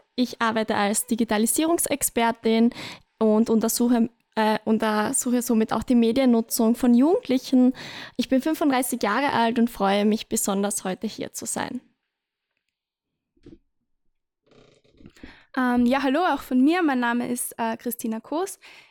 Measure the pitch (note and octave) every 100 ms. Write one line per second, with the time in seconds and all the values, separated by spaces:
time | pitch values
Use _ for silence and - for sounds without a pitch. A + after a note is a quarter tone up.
0 | - - B3 - A3+ A3 A3 G#3 G3+ G#3+
1 | - A3+ A3+ G#3 A3+ - D#4+ E4+ - C#4+
2 | - A#3+ F3 - A3 A3+ A#3 - - -
3 | _ - A3 G#3+ A#3 A3+ G#3+ - A#3+ A#3+
4 | A3+ _ _ - G#3+ G#3+ A3 A3 A3 G#3+
5 | G#3+ C4+ B3+ B3 A#3 A3+ - A3 - A#3+
6 | A3+ B3+ C4 A3+ A3+ - A3+ A#3+ B3 A#3+
7 | D4 B4 - B3+ - B3+ B3+ - - -
8 | - - - C4 D#4+ D#4+ D4+ B3+ C4 A#3+
9 | G#3 A3+ C#4 - A#3 A#3 A#3 - G3 G3+
10 | G#3+ G#3+ - A3+ - G3 G3+ G3+ F#3+ F#3
11 | A3 - - - A3 - - B3 _ _
12 | _ _ _ _ _ _ _ _ _ _
13 | _ _ _ _ - E4 _ _ _ _
14 | _ _ _ _ _ _ _ _ _ _
15 | - _ - - _ - B3 B3 A#3+ C#4
16 | C4+ C#4+ F4+ C#4 - B3+ C#4 F4+ D#4 B3+
17 | A#3+ A#3+ A#3+ B3 - - A3+ A3+ A#3+ -
18 | A3+ A3 - D4+ F#4+ - - - -